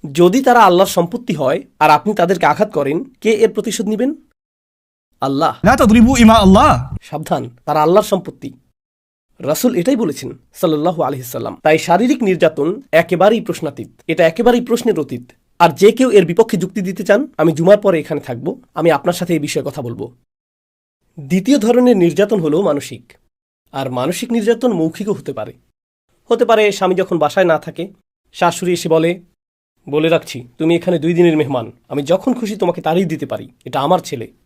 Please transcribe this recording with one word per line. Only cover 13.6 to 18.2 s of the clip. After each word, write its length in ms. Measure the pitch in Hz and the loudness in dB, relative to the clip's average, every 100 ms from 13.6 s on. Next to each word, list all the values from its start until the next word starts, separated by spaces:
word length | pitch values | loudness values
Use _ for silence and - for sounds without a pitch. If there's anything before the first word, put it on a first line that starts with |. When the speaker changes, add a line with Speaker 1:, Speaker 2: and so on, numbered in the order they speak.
| 151 - - _ - | -8 -10 -18 _ -8
Speaker 1:
এটা 200 | 160 165 | 0 0
একেবারেই 340 | - 240 240 | 2 0 0
প্রশ্নের 400 | 240 233 240 165 | -2 -2 -2 -2
অতীত। 220 | 139 123 123 _ _ _ | -4 -10 -14 _ _ _
আর 120 | 170 | 0
যে 220 | 139 196 | 4 4
কেউ 180 | 233 262 | 4 4
এর 160 | 208 165 | 4 2
বিপক্ষে 300 | 170 220 190 | 0 0 0
যুক্তি 240 | 185 - | -4 -6
দিতে 220 | 185 180 | -6 -6
চান, 260 | 196 208 302 - | 0 0 0 -2
আমি 160 | 160 | -2
জুমার 260 | 147 170 208 | 2 4 4
পরে 220 | 208 170 | 4 -2
এখানে 200 | 147 147 | -4 -8